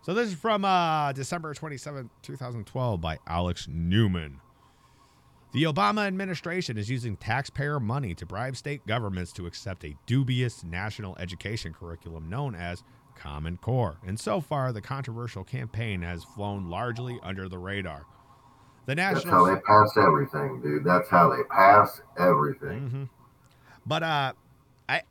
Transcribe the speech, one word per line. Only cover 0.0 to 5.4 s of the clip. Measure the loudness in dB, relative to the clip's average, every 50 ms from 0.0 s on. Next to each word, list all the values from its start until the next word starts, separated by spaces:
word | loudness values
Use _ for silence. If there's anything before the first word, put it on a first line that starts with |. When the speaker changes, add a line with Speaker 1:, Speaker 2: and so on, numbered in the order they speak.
| _
Speaker 1:
So | 0 0
this | 0 0 0
is | -4
from, | -2 0 0 0 2 2
uh, | 4 4 4 4 2 2 2 2 0
December | -2 -4 -4 -4 -6 -6 -6 -8 -8
twenty-seventh, | -8 -10 -10 -10 -10 -10 -10 -10 -10 -12 -12 _ _
two | -14 -14 -12
thousand | -10 -8 -8 -8 -8 -10
twelve | -6 -2 0 0 2 0 0
by | 0 -2 -4 -4 _
Alex | -4 -2 0 0 0 -2 -4 -6
Newman. | -6 -4 -2 2 4 6 6 6 4 2 -2 -4 -8 -12 -16 _ _ _ _ _ _ _ _ _ _ _ _ _ _ _ _ _ _ _ _